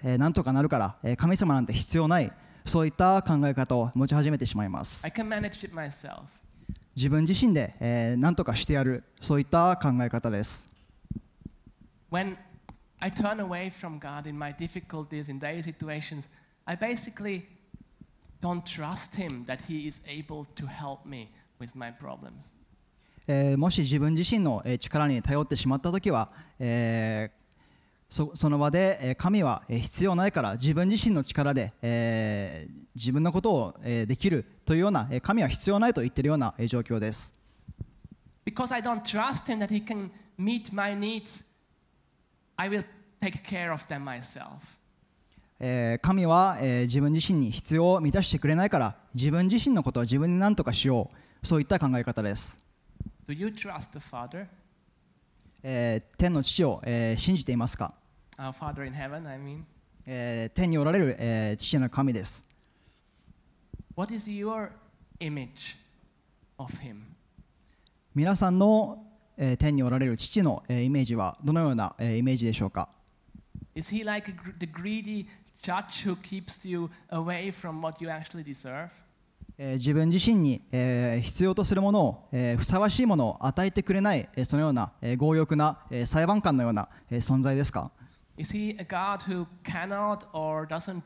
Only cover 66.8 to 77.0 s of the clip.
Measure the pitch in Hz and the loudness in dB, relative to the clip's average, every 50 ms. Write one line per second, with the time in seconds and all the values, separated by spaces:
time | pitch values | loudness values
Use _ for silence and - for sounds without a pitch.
66.8 | - 123 104 104 113 151 165 _ _ _ _ - - _ _ _ _ _ _ _ | -12 -14 -14 -16 -18 -20 -20 _ _ _ _ -20 -20 _ _ _ _ _ _ _
67.8 | _ _ _ _ _ _ - 143 156 185 202 - 202 185 180 185 202 214 214 220 | _ _ _ _ _ _ 0 0 2 2 4 2 4 4 4 6 6 6 6 6
68.8 | 214 220 - - - - - _ _ _ _ - 139 131 127 - - 147 147 135 | 4 0 -6 -12 -18 -20 -20 _ _ _ _ -2 0 0 2 2 2 4 4 4
69.8 | 127 123 127 131 135 127 113 - - - - 214 185 147 95 - - - 123 120 | 2 2 2 2 2 0 0 -2 -4 0 2 2 2 2 2 -2 -4 -2 -2 0
70.8 | 123 131 143 139 131 110 117 113 95 90 - - 147 147 156 165 165 143 127 113 | 2 2 2 2 2 2 0 0 0 -2 -4 -2 0 0 2 2 2 2 2 0
71.8 | 101 - - - 117 117 110 117 123 131 131 117 117 113 107 - 104 98 - 92 | -2 -2 -4 -4 -2 0 0 2 2 2 2 2 2 0 0 0 -2 -2 -2 -4
72.8 | - - _ _ _ _ _ _ _ - - - - _ - - - - _ 156 | -6 -6 _ _ _ _ _ _ _ -20 -20 -20 -20 _ -18 -18 -18 -12 _ -10
73.8 | 160 - 202 220 214 208 208 208 202 202 180 170 170 185 - 165 175 160 156 170 | -8 -6 -6 -4 -4 -4 -4 -4 -6 -10 -14 -14 -16 -16 -10 -10 -10 -10 -10 -8
74.8 | 175 208 214 220 214 214 214 208 190 - - - _ _ _ _ - 185 175 196 | -6 -6 -6 -6 -6 -6 -8 -8 -8 -10 -16 -20 _ _ _ _ -8 -4 -4 -4
75.8 | 208 - - - - 202 175 175 - - 196 190 180 - - - - 185 175 175 | -6 -6 -10 -6 -4 -4 -4 -4 -8 -10 -10 -10 -10 -12 -14 -12 -8 -6 -6 -6
76.8 | 170 160 170 - | -6 -6 -10 -16